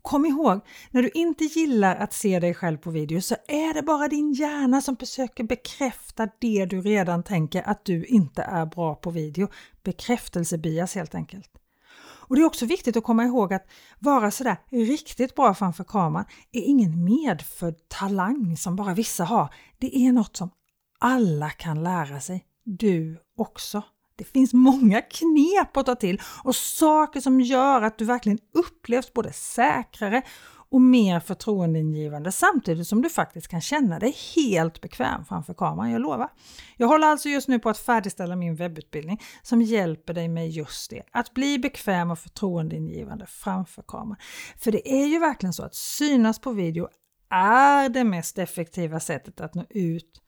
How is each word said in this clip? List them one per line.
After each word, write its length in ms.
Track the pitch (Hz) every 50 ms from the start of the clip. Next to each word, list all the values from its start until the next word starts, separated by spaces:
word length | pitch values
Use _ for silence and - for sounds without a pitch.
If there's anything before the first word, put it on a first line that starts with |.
Kom 240 | _ - 285 285 294
ihåg, 340 | 330 269 294 330 233 185 202 _ - - - - -
när 100 | - 247
du 80 | 247 254
inte 340 | - 320 339 339 302 - 320
gillar 520 | 302 302 330 320 294 254 214 196 185 180
att 180 | - 208 208 -
se 260 | - - 202 185 175
dig 140 | 175 175 175
själv 240 | - - 170 160
på 140 | 143 - 175
video 300 | 160 160 151 143 160 180
så 140 | - - 240 - _
är 260 | - 294 302 311 320 311
det 80 | 302
bara 260 | 285 311 311 285 294
din 260 | 294 302 294 302 302 277
hjärna 480 | 247 302 294 294 294 277 247 262 277
som 160 | 269 - 262
försöker 460 | - 254 - - - 262 226 _ - 233
bekräfta 840 | 220 247 - _ - - - 277 247 - - - - - - 220 214 _ _
det 260 | - 233 214 196 190
du 160 | 180 196 185
redan 420 | 180 208 214 208 185 175 175 170 170
tänker 460 | - 208 165 156 147 - 185 - -
att 160 | 202 - _
du 200 | - 180 165 180
inte 360 | - 254 214 170 135 _ -
är 240 | - - 185 170 160
bra 300 | 160 - 175 170 156 147
på 160 | - - 175
video. 360 | 170 170 156 151 143 175 202 196 - - - _ _ _ _
Bekräftelsebias 1120 | 190 180 - - - 240 220 - - - 175 170 - 180 160 156 165 156 160 180 180 -
helt 200 | 202 165 - -
enkelt. 340 | 175 160 - - 196 - _ _ - _ _ _ _ _ _ - -
Och 360 | - - - - - _ 262
det 60 | 285
är 40 | 330
också 200 | 311 - - 247
viktigt 320 | 226 339 381 - 247 214
att 60 | 233 226
komma 200 | - 226 226 233
ihåg 300 | 247 240 254 202 170 190
att 140 | 190 _ _ - - _ _ _ _
vara 320 | 202 285 285 254 214 208
sådär 260 | 208 - 262 240 185 - _ _
riktigt 680 | - 240 226 214 285 302 - - - - 247 262 _
bra 180 | - 269 220 190
framför 300 | - - 180 165 - 185
kameran 420 | _ - 208 175 156 156 175 196 - - - _ _
är 100 | - 240
ingen 420 | 180 233 285 262 214 170 156 170 170
medfödd 720 | 180 226 311 320 254 180 147 - - - - 180 170 160 _ _
talang 720 | _ - - 196 196 202 190 180 202 269 302 226 170 165
som 180 | 160 - 185 175
bara 180 | 196 208 202 175
vissa 300 | 196 226 - - - 175
har. 300 | 156 240 208 156 135 - - - _ _
Det 200 | _ 254 - -
är 140 | 269 247 262
något 260 | 247 247 208 - -
som 120 | - 180 180 _ _ _ _ _ _ _ _ _ _
alla 500 | - 240 262 254 226 180 151 147 151 151
kan 340 | - - - 170 151 151 165
lära 360 | 175 185 175 151 139 139 143
sig, 260 | - - 185 180 _ _ _ _ _
du 560 | 233 190 175 233 208 180 165 160 160 160 165 _ _ _
också. 460 | - 214 - _ - - - - 208 - _ _ _ _ _ _
Det 60 | - 151
finns 300 | - - 262 262 - -
många 480 | 247 254 269 262 269 262 208 196 233
knep 760 | - _ - - 320 330 311 302 285 339 392 392 - - -
att 80 | 277 262
ta 100 | 262 247
till 260 | 247 - 180 180 - - - - - -
och 120 | 262 247
saker 680 | - - - - - 320 311 302 311 302 302 - 285
som 200 | 262 269 262 262
gör 400 | 254 240 269 254 262 277 269 247
att 160 | 214 220 220
du 80 | - 226
verkligen 340 | 214 247 240 - 214 202 226 _ _ _
upplevs 600 | 311 349 - _ _ - - 233 262 254 - _
både 200 | 240 220 - -
säkrare 880 | - - - - - 240 294 - 262 233 _ - - 214 196 214 262 262 - - - - - - - - _
och 120 | - 262
mer 380 | 254 254 254 247 214 190 175 170
förtroendeingivande, 1120 | - - 185 _ - 226 208 190 175 165 160 160 156 156 156 151 151 151 147 147 151 185
samtidigt 560 | 196 - 349 381 392 277 - 190 165 165 170
som 140 | - 208 220
du 80 | 269 330
faktiskt 380 | - - 165 - - 170 -
kan 140 | - - 165
känna 380 | - - 277 302 277 202 165 160
dig 160 | 202 247 302 - - - -
helt 460 | 339 302 233 196 165 160 165 - -
bekväm 440 | - - - - - - - - 151
framför 280 | - 196 170 147 - 180
kameran, 380 | - 185 156 151 165 214 233
jag 100 | 233 226
lovar. 280 | 254 302 285 226 262 302 _ _ _ - - - - - _
Jag 100 | - 240
håller 200 | 233 311 311 311
alltså 220 | 311 302 - - 294
just 180 | 285 277 262
nu 120 | - 254 233
på 100 | - 233
att 80 | -
färdigställa 580 | - - - 240 226 190 202 - - 185 175 180
min 200 | 180 175 170 165
webbutbildning 640 | 156 175 180 160 151 - _ - 151 151 160 202 - - - - - _
som 180 | - 247 233
hjälper 520 | 233 214 226 214 185 165 160 156 _ - 170
dig 140 | 175 165
med 220 | 165 165 165 165 165
just 400 | 160 160 151 - - - - -
det, 140 | - - - _
att 220 | - 240 233 - _
bli 260 | 254 269 285 285 269
bekväm 520 | 247 277 - - - 208 190 175 175 175
och 80 | 170 -
förtroendeingivande 1040 | - - _ - 214 190 175 170 160 160 160 160 156 160 165 165 220 202 - - 190
framför 560 | - - - - 208 185 190 185 - - -
kameran. 360 | - - - - - 226 202 _ - - - - - - -
För 140 | - - 233
det 200 | 214 208 - 269
är 140 | 262 269 285
ju 140 | 294 311 330
verkligen 340 | 339 302 240 - 190 185 165
så 100 | - -
att 120 | - -
synas 640 | - - - - - 294 294 285 247 220 220 220 -
på 120 | - 269
video 360 | 233 202 180 165 165 170 175 - _ _ _ _ _ _ _ _
är 600 | - 185 185 202 226 254 277 285 285 285 269 269
det 140 | 233 254 247
mest 340 | 220 185 170 160 - -
effektiva 600 | - 180 170 - - 165 165 - 190 170 156 160 160
sättet 420 | - - 160 165 _ 208 - -
att 140 | 160 156 -
nå 100 | 170 - _
ut 520 | - 208 180 165 165 170 - _ _ - _